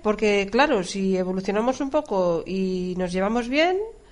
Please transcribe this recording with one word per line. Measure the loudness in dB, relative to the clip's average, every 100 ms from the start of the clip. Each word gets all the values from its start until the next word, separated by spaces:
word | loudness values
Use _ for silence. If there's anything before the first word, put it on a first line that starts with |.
porque | -2 0 2 2 2
claro, | 2 4 2
si | 0 -2 0 0
evolucionamos | 0 -2 -2 0 0 -2
un | -2
poco | -2 0 0 2 0 -2
y | -2 -2 -2 -4 -4
nos | -2
llevamos | 0 0 0 0
bien, | 2 2 2 -4 -10 -20